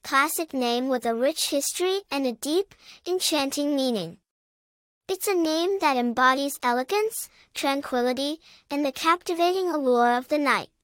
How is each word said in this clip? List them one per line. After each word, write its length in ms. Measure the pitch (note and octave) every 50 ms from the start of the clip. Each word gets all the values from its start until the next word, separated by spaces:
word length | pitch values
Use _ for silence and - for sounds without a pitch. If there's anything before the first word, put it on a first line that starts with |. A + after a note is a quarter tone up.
classic 520 | - - D4 C4+ C#4 D#4+ - - E4+ - -
name 340 | C4 B3 A#3 A#3+ B3 B3+
with 180 | C4+ C4 A#3+ -
a 100 | A#3 A3+
rich 340 | A3+ B3 C#4+ D#4+ - - -
history 520 | - C#4+ - - - - F4 F#4 F#4+ G4 G4+ _
and 160 | - C#4 C4+
a 60 | B3+
deep, 420 | A3+ A#3 - C#4 D#4 F4+ G4+ _ - _ - - - - _
enchanting 680 | - F4+ F#4 - - D#4+ D4+ C#4 C#4 - D4 D4 C#4+ D4
meaning. 440 | C#4 C4 B3+ A#3+ G3+ E3+ E3 F3 _ _ _ _ _ _ _ _ _ _ _ _ _ _ _ _ _ _ -
It's 180 | F#4+ F#4 -
a 60 | G#4+ G4
name 460 | F4 E4 D#4 D#4 D#4+ E4+ F#4 G4 G4
that 180 | F4+ D4+ C4+
embodies 600 | B3 A#3+ A#3+ A3+ A#3+ B3+ B3+ C4 C#4 C#4 C#4+ - - -
elegance, 640 | B3 A#3+ B3 C4 - G4+ G#4 G#4+ A4 - - - - _ _ _ _ _
tranquility, 880 | - - C#4 C4+ C#4 C#4+ - C4 B3 A#3+ B3+ B3+ C4 C#4 C#4+ D#4 - _ - - _ _ _
and 160 | C#4+ C#4+ D4
the 80 | C#4 -
captivating 760 | - - D#4+ E4+ F4 - - F4 E4 E4+ F4 F4+ F#4+ F#4 F4+
allure 440 | D#4 D4+ C#4 B3+ B3 A#3+ A#3+ A#3+ A#3+
of 160 | B3 B3+ -
the 80 | D4+
night. 320 | D4+ D4 C4 A3+ F#3+ - _ _ _